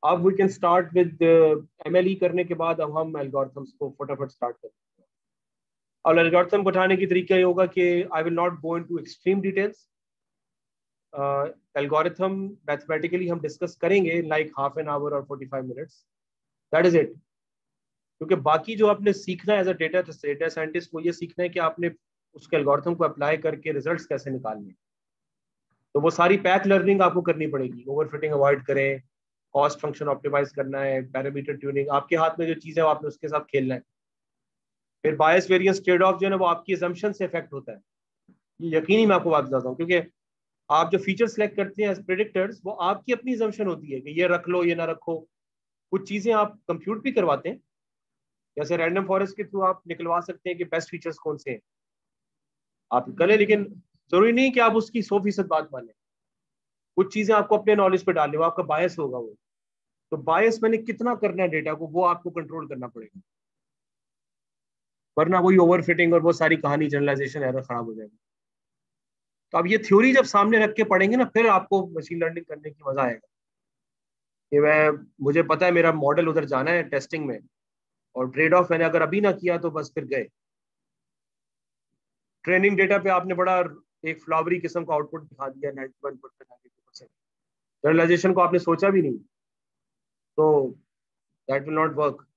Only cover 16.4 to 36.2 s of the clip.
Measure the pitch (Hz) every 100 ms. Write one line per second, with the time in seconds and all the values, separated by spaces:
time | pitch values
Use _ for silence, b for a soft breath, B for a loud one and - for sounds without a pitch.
16.4 | _ _ _ 156 175 170 131 - _ _
17.4 | _ _ _ _ _ _ _ _ 156 175
18.4 | 151 156 185 220 214 202 202 202 - 185
19.4 | 175 214 185 175 160 180 175 151 147 143
20.4 | 165 160 156 165 170 160 165 170 170 -
21.4 | 180 175 165 160 170 165 _ _ _ -
22.4 | - 156 139 143 160 170 160 143 143 156
23.4 | 156 156 156 143 135 170 - 139 139 131
24.4 | 117 107 101 92 _ _ _ _ _ _
25.4 | _ _ _ _ _ 147 151 160 175 196
26.4 | 185 190 196 196 175 196 185 175 170 156
27.4 | 151 135 127 117 123 139 156 147 151 147
28.4 | 139 143 131 139 135 135 _ _ _ _
29.4 | _ 139 143 143 151 143 147 135 147 143
30.4 | 139 - 139 135 135 135 131 131 139 139
31.4 | 139 139 139 139 139 143 139 165 160 160
32.4 | 165 160 160 156 156 151 151 - 156 151
33.4 | 151 139 131 127 _ _ _ _ _ _
34.4 | _ _ _ _ _ _ 151 151 156 175
35.4 | 185 185 185 190 - 180 190 180